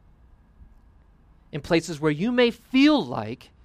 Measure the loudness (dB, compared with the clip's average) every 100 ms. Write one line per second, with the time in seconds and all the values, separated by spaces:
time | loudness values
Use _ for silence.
0 | _ _ _ -20 _ -20 -20 -20 _ _
1 | _ _ _ _ _ -12 -2 -2 -2 -4
2 | -4 -2 -2 0 0 -2 _ 4 4 4
3 | -2 -6 -8 -12 -16 _